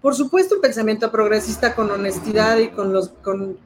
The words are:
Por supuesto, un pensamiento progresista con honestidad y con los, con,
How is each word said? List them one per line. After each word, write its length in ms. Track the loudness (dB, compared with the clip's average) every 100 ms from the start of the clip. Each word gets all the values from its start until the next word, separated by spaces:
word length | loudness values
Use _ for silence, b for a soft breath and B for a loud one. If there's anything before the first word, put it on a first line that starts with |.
Por 140 | 2 0
supuesto, 400 | 0 2 2 2
un 60 |
pensamiento 500 | 2 0 -2 0 0
progresista 640 | 0 2 0 -2 -2 -2 0
con 160 | -2
honestidad 680 | -2 -4 -4 -2 0 4 2
y 120 | 2
con 220 | -2 0
los, 180 | 0 -2
con, 500 | -8 -6 -4 -6 -10